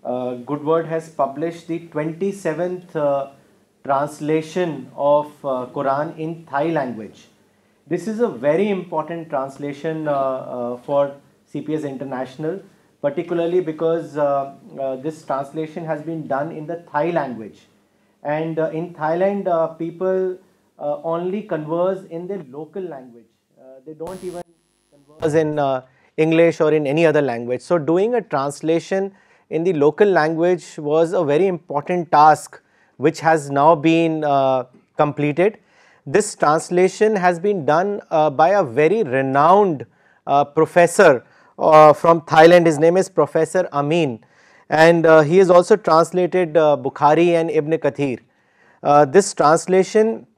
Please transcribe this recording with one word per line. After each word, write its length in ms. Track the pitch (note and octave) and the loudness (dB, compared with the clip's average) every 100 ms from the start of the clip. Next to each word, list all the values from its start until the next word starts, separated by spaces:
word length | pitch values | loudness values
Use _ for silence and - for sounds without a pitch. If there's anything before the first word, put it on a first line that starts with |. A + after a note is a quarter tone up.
Uh, 300 | C3 B2+ B2 B2 A#2+ | -8 -8 -8 -10 -10
Good 140 | D3 | -8
Word 220 | D3 E3 D#3+ | -2 -2 -2
has 220 | E3 D#3+ | -8 -10
published 580 | - C#3 - E3 E3 - | -6 -6 -4 -8 -10 -10
the 140 | E3 E3 | -12 -8
twenty-seventh, 1040 | D3+ D#3 D#3+ G3 G3 E3 D3+ F3+ F3+ - | -8 -8 -6 -8 -6 -6 -6 -6 -8 -10
uh, 360 | D#3+ D3 C#3 C3+ _ _ _ _ _ | -4 -2 -2 -6 _ _ _ _ _
translation 1040 | C3 C3+ C#3+ - D3+ D#3 D#3+ F#3 F3 C#3 B2 | -4 -2 -2 -8 -2 -2 -2 -4 -4 -6 -14
of, 320 | - C#3+ D3 D3 - | -4 0 2 0 -10
uh, 220 | C#3+ B2+ B2+ | -8 -6 -6
Quran 420 | D3 C3+ C3+ D#3 D#3+ | -6 -4 -4 -6 -8
in 280 | D#3+ E3 - | -10 -12 -8
Thai 180 | C#3 D#3 D#3+ | -4 -2 -2
language. 480 | B2+ A2 G#2 - _ _ _ _ _ _ _ | -4 -10 -14 -20 _ _ _ _ _ _ _
This 200 | F3 F3 | -6 -6
is 140 | G#3+ | -4
a 80 | A#3 | -4
very 420 | B2+ C3+ D#3+ G#3 | -2 -2 0 0
important 580 | F#3+ F3 D#3 D#3 E3+ D#3+ | -4 -6 -8 -6 -10 -8
translation, 760 | C#3+ C#3 C#3 C#3+ C#3 E3 D#3+ D3+ | -6 -8 -10 -12 -8 -8 -6 -4
uh, 80 | |
uh, 640 | C#3+ C3+ C3 - B2+ A#2+ B2 | -2 -4 -6 -8 -10 -8 -10
for 340 | - C#3+ C#3+ - _ _ | -4 -2 -2 -6 _ _
C 160 | _ D3+ | _ -14
P 140 | C#3+ | -8
S 100 | D#3 | -6
International, 760 | D3 C3+ C3+ C3 C3 - D#3 F#3+ - _ _ _ | -6 -10 -10 -10 -10 -8 -8 -8 -14 _ _ _
particularly 580 | F#3+ F#3+ E3+ E3+ E3+ F3+ | -6 -6 -6 -4 -2 -2
because, 560 | D#3+ D#3 E3 E3 D3 C#3+ | -4 -4 -2 -2 -6 -4
uh, 380 | C#3+ C#3 C#3 C#3 A3+ D3 | -2 -2 -4 -12 -20 -10
uh, 180 | C3+ C3 | -8 -6
this 280 | D3 D#3 | -10 -12
translation 600 | - C3+ C#3 D#3 D#3 E3 | -8 -8 -6 -10 -10 -10
has 180 | D#3+ D#3 | -8 -8
been 240 | D3+ E3 C3 | -8 -10 -6
done 240 | C3+ D3+ D#3 | -6 -6 -10
in 40 | D3+ | -12
the 160 | E3+ E3+ | -14 -8
Thai 180 | D3 E3 | -4 -2
language. 500 | E3+ C3+ A2+ G#2 - _ _ _ _ _ _ | -4 -6 -10 -16 -20 _ _ _ _ _ _
And, 360 | C#3+ D3+ D#3+ D#3+ | -8 -6 -4 -4
uh, 120 | D#3 | -6
in 220 | D#3+ D#3+ | -6 -10
Thailand, 520 | E3+ D#3 E3+ G3 G3+ F#3 | -8 -4 -2 -2 -2 -2
uh, 220 | E3+ D#3+ D#3+ | -2 -2 -6
people, 520 | E3 E3+ F#3 F#3+ F#3 F#3 _ _ _ _ | -12 -6 -4 -2 -4 -8 _ _ _ _
uh, 220 | D#3 D3 D#3 | -8 -8 -6
only 320 | E3 F3+ G3+ G#3+ | -6 -6 -8 -8
converse 540 | D#3+ D3+ E3+ F3+ F#3+ - | -8 -6 -4 -2 -4 -10
in 160 | E3 F3+ | -14 -12
their 160 | G3 C#3+ | -12 -12
local 280 | C3+ D#3 G3+ | -16 -14 -14
language. 480 | F3+ C#3 B2+ A#2 A2 _ _ _ | -14 -14 -20 -20 _ _ _ _
Uh, 220 | C3 C3+ C3+ | -20 -20 -20
they 80 | |
don't 280 | D#3 E3 F#3 | -14 -14 -12
even 200 | F#3 E3+ - _ _ _ _ | -12 -14 -18 _ _ _ _
converse 420 | _ C#3 D3+ E3 D3+ | _ _ _ -2 0
in, 160 | D#3 D3+ | 0 -2
uh, 240 | C#3 C3 B2+ _ _ - | -2 -4 -8 _ _ -2
English 360 | D#3+ D#3+ E3+ D#3+ | 2 4 4 4
or 120 | D3+ D#3 | 2 2
in 80 | C#3+ | 0
any 200 | D3 E3 | 2 2
other 160 | D3+ | 2
language. 400 | C#3 A#2 A#2+ B2 | 0 -4 -6 -8
So 160 | - F3 | -2 -2
doing 360 | C#3+ E3+ G#3+ | 0 0 0
a 60 | B3 | -2
translation 920 | - D3 C#3 C#3 D#3 E3 D#3 F#3+ G3 G3 _ _ _ | -2 -4 -4 -6 -2 -2 -2 -4 -4 _ _ _ _
in 160 | D#3 | -4
the 80 | E3+ | -2
local 380 | D#3+ C#3+ D3+ G#3 F3 | 2 2 4 2 4
language 580 | D#3 D#3+ F3 F3+ - - | 0 0 0 0 -6 -10
was 380 | D3 D#3 E3 | -2 0 0
a 100 | G3 | 0
very 220 | D#3 D3 G3 | 0 0 0
important 680 | F3 _ C#3+ D3 F3+ D#3+ | -2 _ -8 -4 -6 0
task, 480 | D3+ D#3 D3 - - _ _ _ _ C3 | 6 6 4 -2 -20 _ _ _ _ -2
which 140 | D3 | 0
has 280 | D#3+ E3 C#3+ | 0 0 0
now 260 | C#3 D3 | 2 4
been, 480 | E3+ D#3+ E3 E3 D#3+ | 4 2 2 0 -2
uh, 400 | D3+ C#3 C3+ C3 B2 _ _ - | 0 0 2 0 -4 _ _ -2
completed. 600 | D3+ C#3+ D3 D3 E3+ - _ _ _ _ | -2 0 -4 0 0 -2 _ _ _ _
This 300 | - E3 G#3 | -2 -2 -2
translation 840 | - D3+ D#3+ - F3+ F#3 - G#3+ G#3+ | -2 0 0 0 0 0 2 0 2
has 220 | F3+ F3 | 0 0
been 260 | G3 G3+ | -2 -2
done, 380 | C3+ D3+ G3+ G3+ - | 0 0 0 -6 -4
uh, 180 | D#3+ D3+ | 0 0
by 220 | C3+ D#3+ | 2 2
a 120 | G3+ | 2
very 400 | D#3 A#2 D#3 G#3+ | 0 0 2 2
renowned, 840 | E3+ C3 C3+ C#3 D#3 G3 G3+ C#3+ A#2+ _ _ _ - | 0 -2 0 2 4 4 2 -2 -10 _ _ _ -2
uh, 180 | C#3 | 0
professor, 800 | C#3+ - D3+ F3 E3+ - F#3 B2+ - _ _ - | 0 0 2 4 2 6 6 6 -2 _ _ -2
uh, 340 | - D#3 D#3 | 6 8 10
from 280 | D3 E3+ E3+ | 8 2 2
Thailand. 440 | - D#3 E3 F3 E3 | 2 6 8 8 4
His 120 | D3 | 2
name 180 | D#3+ F#3 | 2 2
is 100 | F#3+ | -2
Professor 600 | - D3 E3 D#3+ F#3 F3+ | -2 0 0 -2 -2 -2
Amin. 520 | C#3+ C#3+ E3+ D3+ A2 _ _ _ _ _ | -4 -2 0 -2 -4 _ _ _ _ _
And, 380 | D3 D#3+ E3+ D#3+ | 4 6 6 6
uh, 160 | D#3+ | 6
he 160 | D3+ F3+ | 6 4
has 100 | F#3 | 6
also 280 | F3+ F3 G#3 | 4 6 0
translated, 800 | G3 D#3+ E3 F3+ F3+ F#3 F3 D#3 | 4 2 2 -2 -2 -2 0 2
uh, 200 | D#3 C#3+ | 2 2
Bukhari 520 | B2+ - D3 D#3 F3 E3+ | -2 0 2 4 2 2
and 100 | E3 | 0
Ibn 280 | D#3 D3 D#3+ | -2 -2 -2
Kathir. 400 | D3 - C#3+ A2+ _ _ _ _ _ _ | -2 -4 -6 -6 _ _ _ _ _ _
Uh, 220 | - D3 | 2 4
this 280 | D3 D#3+ G3 | 6 4 2
translation 920 | - D3 E3 - F#3 F#3+ G#3+ A3 A3+ - | 2 2 2 2 0 2 0 0 -2 -12